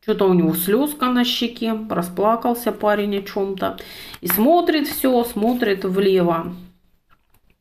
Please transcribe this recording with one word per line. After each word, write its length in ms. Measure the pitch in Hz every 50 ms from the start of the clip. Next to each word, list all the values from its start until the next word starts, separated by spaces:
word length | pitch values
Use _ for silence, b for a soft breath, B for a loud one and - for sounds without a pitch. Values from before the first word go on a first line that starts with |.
| _
Чё-то 220 | - 214 214 202
у 60 | 190 185
него 220 | 175 160 156 -
слёзка 500 | - - 190 208 240 285 294 - - 254
на 180 | 247 247 247 247
щеке, 560 | 247 - - 247 233 - - 233 226 226 220 220 214
расплакался 800 | 208 170 175 180 - 185 196 214 226 226 - 240 240 233 - 226
парень 460 | 202 - - 208 208 202 202 208 202
о 40 | 196
чём-то. 560 | 196 - - 208 196 196 196 185 196 190 190 190 B B B B B B B B
И 60 | -
смотрит 600 | 180 180 208 220 277 339 349 339 339 320 302 285
всё, 360 | - - - - 262 254 240 240
смотрит 640 | 240 - 208 202 233 247 247 240 214 196 190 196
влево. 680 | 190 185 196 202 196 190 185 175 170 165 165 170 180 - - - - _ _ _ _ _ _ _ _ - _ _ _ _ _ _ _ _ _